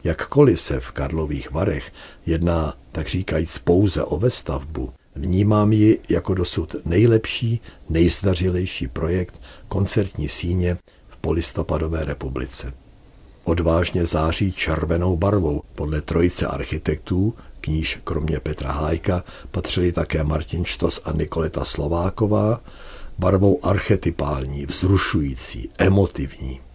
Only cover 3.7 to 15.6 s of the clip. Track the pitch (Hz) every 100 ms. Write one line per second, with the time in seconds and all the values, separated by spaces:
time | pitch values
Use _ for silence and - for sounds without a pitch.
3.7 | 87 104 - - 80 123 - - 69 71
4.7 | 80 - - _ - 73 92 104 107 104
5.7 | 110 107 107 - 85 - 92 87 - 82
6.7 | - - 87 117 113 - - 117 117 -
7.7 | - - 165 175 - 101 85 92 87 95
8.7 | - - - 80 90 87 - - - -
9.7 | 95 98 - 95 - 73 - 87 90 87
10.7 | 87 _ _ - - 80 82 - - 82
11.7 | 78 80 82 73 71 69 65 62 - 65
12.7 | - - - - - - - - 85 80
13.7 | 82 90 92 85 80 80 87 98 - -
14.7 | 80 80 85 90 85 98 101 80 73